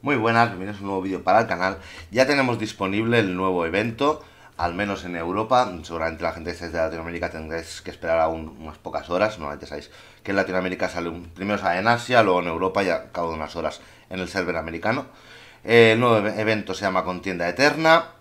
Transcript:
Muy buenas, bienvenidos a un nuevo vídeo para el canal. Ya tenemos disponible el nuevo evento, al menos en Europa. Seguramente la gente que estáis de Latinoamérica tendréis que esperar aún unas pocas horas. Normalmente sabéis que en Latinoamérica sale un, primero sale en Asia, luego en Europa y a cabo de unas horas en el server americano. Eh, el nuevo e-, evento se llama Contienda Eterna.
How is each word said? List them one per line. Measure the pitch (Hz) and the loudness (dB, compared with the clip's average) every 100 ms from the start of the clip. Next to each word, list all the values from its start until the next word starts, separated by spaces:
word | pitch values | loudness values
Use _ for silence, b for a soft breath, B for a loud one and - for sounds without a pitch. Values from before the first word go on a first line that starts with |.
Muy | 135 139 | 0 0
buenas, | 110 117 117 | 2 4 2
bienvenidos | 92 98 101 | 0 -10 -8
a | |
un | 98 | -4
nuevo | 98 | -4
vídeo | 95 92 90 | -4 -4 2
para | 101 | 4
el | 113 | 4
canal. | 87 92 101 B B B | 0 -2 -4 B B B
Ya | 107 131 | 2 4
tenemos | 143 127 113 | 4 2 0
disponible | 107 - 95 101 113 120 | -4 -2 -2 0 2 2
el | 101 90 | 2 0
nuevo | 95 90 82 | 0 0 0
evento, | 92 117 117 143 151 B B B - | 0 -2 0 0 0 B B B -4
al | 85 | -4
menos | 87 101 95 | -2 -4 -4
en | 90 85 | -6 -6
Europa. | 85 95 113 123 120 87 | -2 -2 2 2 2 -4
Seguramente | 80 85 80 80 | -8 -4 -4 -2
la | 85 | -6
gente | 82 82 | -4 -8
que | |
estáis | 85 85 | -8 -6
de | 82 | -2
Latinoamérica | 80 82 82 85 85 | -2 -4 -8 -6 -6
tendréis | 82 80 82 80 - | -6 -8 -8 -8 -14
que | - | -14
esperar | - 82 82 | -10 -2 2
aún | 80 82 78 - | 2 0 -8 -12
unas | 78 73 | -14 -12
pocas | - 73 - | -10 -10 -4
horas. | 87 107 107 | 0 0 -2
Normalmente | 76 73 71 | -10 -10 -10
sabéis | 73 - B B B | -12 -14 B B B
que | - | -4
en | 98 | 0
Latinoamérica | 92 92 92 90 92 | 0 0 -2 -2 -4
sale | 90 85 | -4 -6
un, | 82 85 | -8 -14
primero | 87 98 104 | -8 -2 0
sale | 92 87 | 0 0
en | 104 | 2
Asia, | 120 117 127 | 0 2 4
luego | 107 90 | 6 4
en | 85 | 0
Europa | 82 92 95 | -2 0 0
y | 87 | 0
a | 82 - | 0 -4
cabo | - 85 | -6 -4
de | 80 | -4
unas | 78 85 | -8 -6
horas | 78 - B B B | -6 -6 B B B
en | 92 | -8
el | 90 | -4
server | 98 87 85 | -4 -2 -4
americano. | 80 82 95 127 156 B B B B B - | -4 -4 -2 -2 -4 B B B B B 4
Eh, | 117 113 | 8 8
el | 113 | 8
nuevo | 123 110 104 | 6 4 2
e-, | 101 | 0
evento | 107 107 101 | 0 0 -2
se | 92 101 | -2 0
llama | 92 | 0
Contienda | 92 90 92 87 87 | 0 -4 -4 -2 -2
Eterna. | 90 139 147 160 165 165 - | 2 2 4 4 4 4 -14